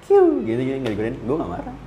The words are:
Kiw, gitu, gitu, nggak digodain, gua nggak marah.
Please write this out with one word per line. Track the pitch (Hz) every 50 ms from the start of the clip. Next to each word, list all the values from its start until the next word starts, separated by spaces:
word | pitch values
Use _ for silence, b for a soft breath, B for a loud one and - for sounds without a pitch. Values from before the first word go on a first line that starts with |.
| _
Kiw, | - 392 403 381 339 302 277 233
gitu, | 113 110 120
gitu, | 131 131 135 135 135
nggak | 120 107
digodain, | 98 107 113 127 127 -
gua | 107 131 160
nggak | 147 92 85
marah. | 87 185 - 254 - -